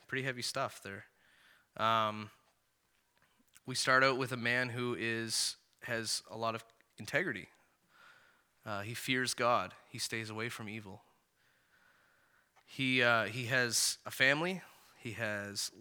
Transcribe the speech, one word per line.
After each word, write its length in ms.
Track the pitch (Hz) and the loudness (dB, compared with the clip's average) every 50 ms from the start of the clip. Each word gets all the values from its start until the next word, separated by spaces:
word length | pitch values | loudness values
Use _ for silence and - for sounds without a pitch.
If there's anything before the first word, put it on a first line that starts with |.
| - | -10
pretty 180 | - 127 135 131 | -6 -6 -4 -4
heavy 180 | 135 127 123 | -4 -4 -4
stuff 400 | 120 - - 135 131 107 - - | -6 -4 -4 -2 -4 -4 -6 -10
there. 220 | - 98 98 - - - _ _ _ _ _ _ _ - - _ _ _ - | -14 -12 -12 -14 -16 -18 _ _ _ _ _ _ _ -20 -20 _ _ _ -4
Um, 540 | - 110 110 113 110 110 107 107 107 107 104 - _ _ _ _ _ _ _ _ _ _ _ _ _ _ _ _ _ _ _ _ _ _ _ _ - - | 0 2 4 4 4 4 2 -2 -4 -10 -12 -14 _ _ _ _ _ _ _ _ _ _ _ _ _ _ _ _ _ _ _ _ _ _ _ _ -18 -10
we 80 | 127 127 | -6 -2
start 280 | - - 139 131 131 | 0 4 6 6 8
out 160 | 135 135 131 127 | 8 6 4 2
with 140 | 135 120 | 0 -2
a 40 | 131 | -2
man 320 | 120 113 120 123 123 127 123 | -2 0 2 2 2 0 0
who 280 | 117 123 123 123 120 85 | -2 -4 -2 -2 -2 -2
is, 580 | 110 117 113 113 113 113 113 - - - - - _ _ _ _ - | -2 -2 -2 -2 -2 -2 0 0 0 -2 -4 -8 _ _ _ _ -6
has 380 | - 120 113 110 110 - - - - | -4 -4 -4 -2 -2 -4 -4 -6 -8
a 60 | 95 | -8
lot 180 | 113 113 113 110 | -4 -4 -4 -4
of 100 | 110 - - - _ _ _ _ - | -4 -8 -14 -20 _ _ _ _ -14
integrity. 500 | 107 - - 143 185 165 113 92 85 - _ _ _ _ _ _ _ _ _ - - - - - _ _ _ _ _ _ _ _ - | -10 -2 -2 -2 0 0 -4 -6 -8 -14 _ _ _ _ _ _ _ _ _ -20 -20 -20 -20 -20 _ _ _ _ _ _ _ _ -10
Uh, 160 | 110 104 101 | -8 -6 -6
he 120 | 101 110 117 | -6 -8 -8
fears 400 | - - - 131 127 127 120 - | -6 -2 0 0 0 0 -2 0
God. 380 | - 120 120 120 104 92 92 - - - - | 2 2 4 4 2 0 -2 -8 -16 -20 -14
He 80 | - 117 | -8 -6
stays 320 | - - 117 113 113 107 | -6 -4 -4 -4 -6 -6
away 180 | 107 110 113 120 | -6 -6 -6 -6
from 200 | - - 113 101 | -6 -8 -10 -8
evil. 340 | 107 113 101 95 98 110 _ _ _ _ _ _ _ _ _ _ _ _ _ _ _ _ _ _ _ _ _ _ _ _ _ _ _ _ _ _ _ _ _ | -10 -10 -10 -12 -16 -18 _ _ _ _ _ _ _ _ _ _ _ _ _ _ _ _ _ _ _ _ _ _ _ _ _ _ _ _ _ _ _ _ _
He, 360 | - - - 135 131 131 127 | -12 -4 0 2 4 6 6
uh, 220 | 123 120 120 113 107 | 6 6 6 6 4
he 220 | 98 107 127 123 | 0 -2 -4 -2
has 520 | 113 131 127 123 120 107 - - - - - - | 0 2 2 2 2 2 2 2 0 0 -4 -8
a 60 | - | -8
family. 500 | - - 131 135 143 151 165 180 190 170 - - - - - - - - | 0 4 4 4 4 4 2 -2 -4 -6 -10 -16 -20 -20 -20 -20 -20 -12
He 140 | - 123 | -10 -10
has 580 | 101 101 117 107 104 101 101 101 101 98 - - - 107 | -6 -4 -4 -4 -4 -4 -6 -8 -6 -6 -6 -6 -8 -10